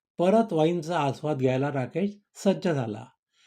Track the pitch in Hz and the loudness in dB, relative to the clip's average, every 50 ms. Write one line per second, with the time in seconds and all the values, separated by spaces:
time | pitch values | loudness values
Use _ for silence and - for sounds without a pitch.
0 | _ _ _ - 170 185 202 226 226 208 175 156 156 160 175 175 156 160 175 160 | _ _ _ 0 2 4 4 4 4 2 2 2 2 2 2 0 -4 -4 -2 -2
1 | 147 139 127 - - 151 151 135 127 131 131 131 139 143 139 139 127 123 - 160 | 0 -2 -2 -4 -4 -4 -2 0 2 2 2 0 -2 -2 -2 -4 -4 -4 -4 -4
2 | 196 202 202 - _ _ _ - - 196 185 160 - 185 160 139 120 107 104 113 | -4 -4 -6 -8 _ _ _ -2 0 0 2 2 0 -2 -2 -2 -2 -4 -6 -10
3 | 117 - _ _ _ _ _ _ _ | -12 -18 _ _ _ _ _ _ _